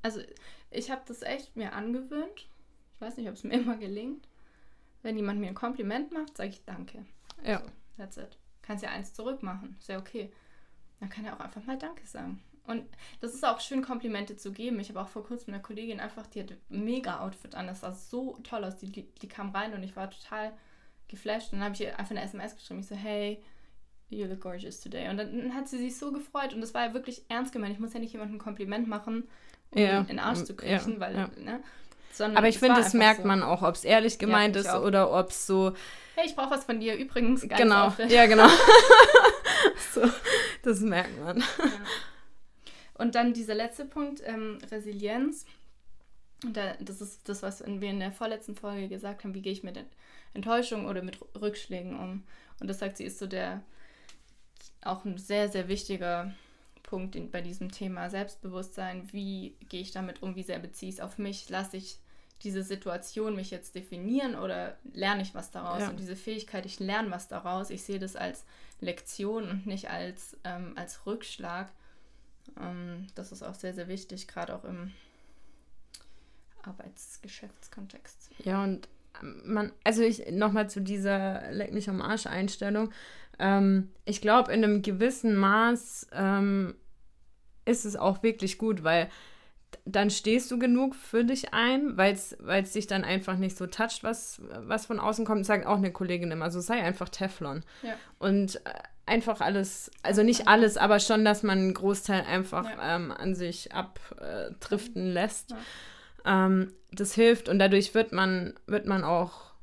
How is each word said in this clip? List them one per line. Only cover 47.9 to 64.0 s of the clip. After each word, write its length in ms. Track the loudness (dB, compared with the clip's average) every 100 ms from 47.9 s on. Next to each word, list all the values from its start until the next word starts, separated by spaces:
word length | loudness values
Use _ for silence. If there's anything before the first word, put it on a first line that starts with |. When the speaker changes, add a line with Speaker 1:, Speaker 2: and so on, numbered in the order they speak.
Speaker 1:
in 80 | -6
der 120 | -6
vorletzten 420 | -6 -8 -8 -10
Folge 340 | -12 -10 -10 -10
gesagt 360 | -10 -12 -12
haben, 100 | -12
wie 80 | -8
gehe 100 | -8
ich 100 | -8
mit 120 | -10 -14
Ent-, 160 | -16 -20 -20 -20 -14
Enttäuschung 520 | -10 0 0 0 -6 -6
oder 160 | -8
mit 160 | -8 -14
R-, 200 | -16 -6
Rückschlägen 560 | -6 -6 -10 -10 -8 -10
um. 240 | -8 -10 -12 -20 -18 -12
Und 80 | -8
das, 100 | -6
sagt 180 | -8 -8
sie, 60 |
ist 140 | -12 -10
so 80 | -10
der, 360 | -6 -6 -8 -14 -20 -20 -20 -20 -20 -20 -20 -20 -20 -20 -12
auch 220 | -8 -8
ein 140 | -8 -10
sehr, 300 | -4 -2 0
sehr 200 | -2 -4
wichtiger 640 | -6 -6 -6 -4 -4 -6 -14 -20 -20 _ -20
Punkt 340 | -12 -10 -8 -10
in, 140 | -10
bei 100 | -8
diesem 300 | -8 -8 -10
Thema 380 | -8 -10 -8 -8
Selbstbewusstsein. 960 | -8 -8 -10 -12 -10 -12 -10 -10 -10 -12
Wie 440 | -10 -8 -10 -12 -16 -14
gehe 120 | -12
ich 120 | -10
damit 300 | -10 -10 -10
um? 140 | -10 -10
Wie 60 |
sehr 160 | -10 -10
beziehe 320 | -10 -14 -14
ich's 100 | -12
auf 180 | -12 -10
mich? 300 | -10 -10 -10
Lasse 280 | -8 -8 -12
ich 220 | -14 -18 -20 -20 -20 -14
diese 200 | -8 -8
Situation 760 | -8 -8 -8 -10 -10 -8 -6 -6
mich 140 | -8
jetzt 240 | -12 -14
definieren 600 | -16 -14 -10